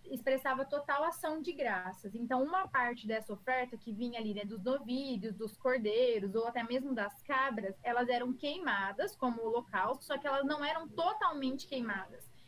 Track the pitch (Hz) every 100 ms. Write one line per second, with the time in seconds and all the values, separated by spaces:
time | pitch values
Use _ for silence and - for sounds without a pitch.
0 | - 262 - 262 269 262 269 285 285 285
1 | 320 330 320 311 330 302 247 190 185 185
2 | 202 226 233 254 285 370 381 262 240 240
3 | 220 220 214 196 - 254 247 233 233 208
4 | 240 233 214 202 202 220 226 269 226 254
5 | 277 226 220 185 220 - 254 254 214 220
6 | 254 226 196 220 233 240 233 254 269 233
7 | 202 - - 269 269 220 190 196 247 240
8 | 247 247 247 254 285 349 311 202 262 240
9 | 381 - 247 226 226 233 - 202 208 269
10 | - 277 285 277 277 302 294 320 330 -
11 | 339 427 381 294 262 269 - 269 226 196
12 | 190 - - -